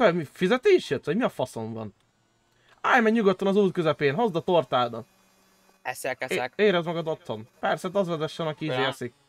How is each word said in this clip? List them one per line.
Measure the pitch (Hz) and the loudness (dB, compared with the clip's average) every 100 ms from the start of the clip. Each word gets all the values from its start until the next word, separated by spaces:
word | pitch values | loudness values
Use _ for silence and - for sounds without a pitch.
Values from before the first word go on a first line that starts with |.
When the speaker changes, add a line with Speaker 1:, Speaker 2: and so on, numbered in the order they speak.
Speaker 1:
akkor | 220 | 2
mi | 170 | 2
fizetés | 143 - 180 254 415 370 - | -4 -2 0 2 4 4 2
jött, | 131 | -6
vagy | - 196 | -4 -2
mi | |
a | 233 | -2
faszom | - 127 117 110 | -4 -8 -6 -10
van? | 113 110 - _ _ _ _ _ _ _ _ | -10 -12 -14 _ _ _ _ _ _ _ _
Állj | - 254 | 2 4
meg | 220 | 4
nyugodtan | 233 196 - 196 | 4 2 2 2
az | 196 | 4
út | 190 | 2
közepén, | 180 156 143 143 | 2 0 2 0
hozd | 156 233 160 | 0 -2 -2
a | |
tortádat. | - 170 139 127 120 117 113 _ _ _ _ _ _ _ | 2 2 2 0 0 -4 -14 _ _ _ _ _ _ _
Speaker 2:
Eszek, | 131 127 135 127 | -10 -6 -6 -6
Speaker 1:
É-, | |
Speaker 2:
eszek. | 131 180 127 - | -4 -4 -4 0
Speaker 1:
érezd | 208 180 165 | 2 2 -2
magad | 165 160 | -4 -4
otthon. | 156 - 107 110 - | -6 -8 -10 -12 -6
Persze, | - - 185 | -4 -4 -4
hát | 196 | -2
az | 175 | -2
vezessen, | 160 156 - 160 | -2 -6 -6 -6
aki | 151 | -6
izé | 156 127 | -4 -2
Speaker 2:
Ja. | 131 | -4
Speaker 1:
eszik. | 127 120 _ | -4 -10 _